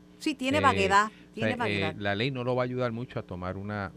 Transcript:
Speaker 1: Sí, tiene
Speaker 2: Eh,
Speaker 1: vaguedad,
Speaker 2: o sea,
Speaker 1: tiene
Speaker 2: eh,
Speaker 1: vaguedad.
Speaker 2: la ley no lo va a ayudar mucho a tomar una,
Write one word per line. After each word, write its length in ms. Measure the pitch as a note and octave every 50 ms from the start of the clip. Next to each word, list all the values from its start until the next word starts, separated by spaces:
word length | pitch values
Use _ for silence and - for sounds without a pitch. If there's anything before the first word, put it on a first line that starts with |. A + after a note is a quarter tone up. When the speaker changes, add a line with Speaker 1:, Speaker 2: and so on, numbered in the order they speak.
| - - - -
Speaker 1:
Sí, 160 | - D4+ C4+
tiene 240 | - B3+ C4 C#4 D4+
Speaker 2:
Eh, 40 |
Speaker 1:
vaguedad, 440 | D4 C4+ - G3 G3 F#3+ G3 G3+ G#3
Speaker 2:
o 40 | A3
sea, 220 | - - - - -
Speaker 1:
tiene 160 | - - A2
Speaker 2:
eh, 40 | -
Speaker 1:
vaguedad. 380 | - A#2+ G#2+ G2+ G2+ G2 G2 -
Speaker 2:
la 180 | G#2+ G2+ G2+ G2+
ley 140 | G2+ A#2 C#3
no 100 | C3+ B2+
lo 140 | A#2+ B2+ B2
va 60 | B2+
a 20 | B2+
ayudar 260 | B2+ B2+ B2 B2+ A#2+
mucho 300 | A2+ A#2 B2+ - - A#2+
a 20 |
tomar 340 | - - F#2+ F2+ F2+ F2+ F#2+
una, 360 | G2 G2 G#2 G#2 G#2 G2 E2+ -